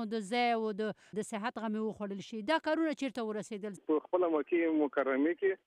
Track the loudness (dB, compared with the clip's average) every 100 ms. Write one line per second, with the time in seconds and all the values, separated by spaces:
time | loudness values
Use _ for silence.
0 | -2 -4 -2 2 2 2 0 -2 -4 -6
1 | -8 -8 -6 -6 -6 -4 -4 -2 -4 -4
2 | -6 -8 -8 -6 0 0 2 2 2 0
3 | -4 -4 -4 -4 -6 -8 -8 -6 0 0
4 | 2 2 4 2 2 2 4 4 2 2
5 | 2 4 2 2 0 0